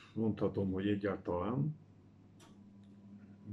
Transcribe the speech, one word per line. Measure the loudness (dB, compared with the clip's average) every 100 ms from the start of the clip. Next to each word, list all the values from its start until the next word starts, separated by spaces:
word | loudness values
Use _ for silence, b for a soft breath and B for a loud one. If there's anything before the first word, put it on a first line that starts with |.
| B
mondhatom, | 0 0 2 2 2 0
hogy | 2 2
egyáltalán. | 4 2 0 0 0 2 2 0 -2 -12 -20 -20 -20 -20 -20 -20 -20 -20 -20 -20 -20 -18 -16 -16 -16 -6